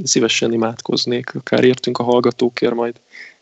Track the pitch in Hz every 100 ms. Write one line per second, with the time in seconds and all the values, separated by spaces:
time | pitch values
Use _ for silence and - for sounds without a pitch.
0 | 170 143 113 - 120 117 113 117 - 120
1 | 123 120 120 135 - 123 127 123 - 127
2 | 120 123 120 - 120 120 117 117 117 -
3 | _ - - _